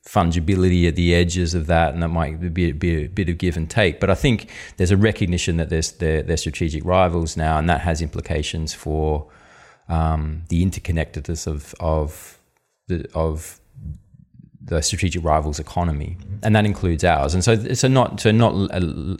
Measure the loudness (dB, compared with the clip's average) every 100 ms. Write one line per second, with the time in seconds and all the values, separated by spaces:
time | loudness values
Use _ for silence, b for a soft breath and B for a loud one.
0 | -2 2 2 2 0 2 4 4 4 2
1 | 4 4 2 0 -2 -2 2 2 2 0
2 | -2 -2 -2 -4 -6 -2 -2 0 -2 -2
3 | -2 -4 -2 0 -2 -2 -2 2 2 2
4 | 0 2 2 0 -4 B B B 2 4
5 | 4 2 0 0 0 -2 0 -2 -2 -2
6 | 0 0 0 -2 -2 -4 -4 -2 0 4
7 | 4 2 -4 -2 0 0 2 0 0 -2
8 | -4 -8 -4 -4 -4 -6 -6 -8 -6 -2
9 | 0 -2 -6 B B B B B -4 -2
10 | 0 0 -4 -6 -4 0 0 -2 -4 -2
11 | -2 -6 -8 -8 -6 -8 -8 -6 -2 0
12 | -2 -8 -20 -20 _ _ _ _ -8 -6
13 | -4 -2 -2 -4 -10 -18 _ -18 -16 -16
14 | _ _ _ _ -20 _ -4 -2 -2 -2
15 | -2 0 2 2 2 -6 -6 -2 0 -2
16 | -6 -10 -10 -6 2 4 2 0 0 2
17 | 2 2 2 2 2 2 0 0 2 4
18 | 2 2 2 4 4 2 -2 0 -2 -2
19 | -6